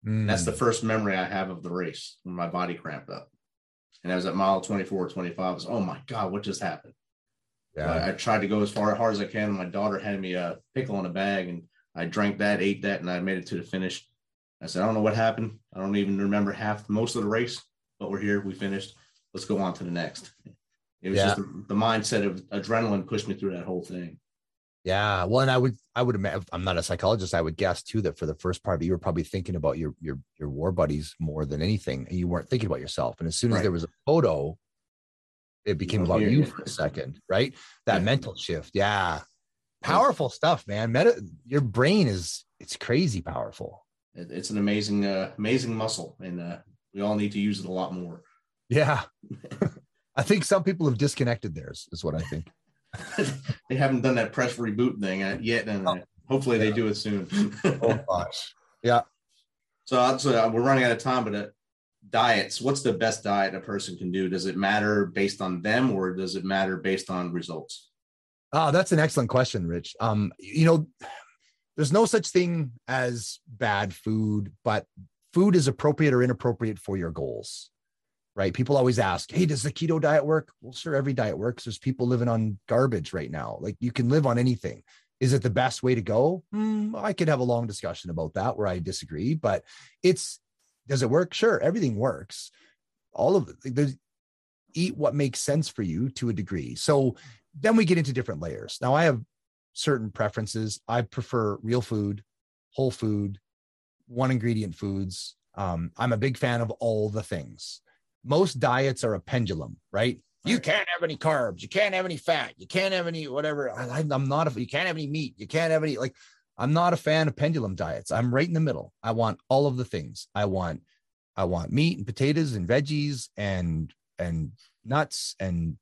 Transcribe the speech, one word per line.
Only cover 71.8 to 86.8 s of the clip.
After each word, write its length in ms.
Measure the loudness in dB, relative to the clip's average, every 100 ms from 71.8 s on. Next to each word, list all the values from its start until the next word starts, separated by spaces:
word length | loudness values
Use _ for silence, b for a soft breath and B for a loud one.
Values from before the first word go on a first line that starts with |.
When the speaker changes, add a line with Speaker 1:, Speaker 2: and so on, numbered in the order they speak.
| 2
Speaker 2:
no 120 | 6
such 240 | 6 4 2
thing 440 | 2 2 0 -2 -6 -4
as 520 | -2 0 -4 -8 -12 _
bad 460 | -2 0 2 0
food, 580 | -4 -2 0 2 0 -2 -4
but 220 | 0 0 -2 -20 -20 _ _
food 240 | 4 6 6
is 100 | 4
appropriate 440 | 2 2 4 4
or 100 | 6
inappropriate 560 | 4 2 0 0 -2 -4
for 200 | -4 -4
your 120 | -2
goals, 600 | -4 -6 -6 -10 -14 -16 _ _ _ _ _ _ -2
right? 160 | -2
People 240 | 0 2 4
always 220 | 4 4
ask, 320 | 2 0 -2
"Hey, 160 | 2 2
does 160 | 2
the 100 | -4
keto 260 | -2 0 2
diet 280 | 4 4 4
work?" 260 | 0 0 _
Well, 140 | -16
sure, 200 | -12 -2
every 200 | 0 0
diet 240 | 0 0 0
works. 260 | -2 -4
There's 140 | -10 -4
people 280 | -4 0 2
living 220 | 2 2
on 300 | 2 0 -2 2
garbage 460 | 4 4 2 -2
right 160 | -6 -6
now. 260 | -6 -8 -6
Like, 160 | -8 -2
you 100 | -2
can 180 | 0 4
live 160 | 4 4
on 120 | 4
anything. 440 | 2 2 -4 -10 b b b _
Is 140 | 2
it 80 | 4
the 60 | 2
best 320 | 2 0 0
way 120 | 2
to 80 | 2
go? 400 | 2 2 2 0 _
Hmm, 420 | -2 -2 0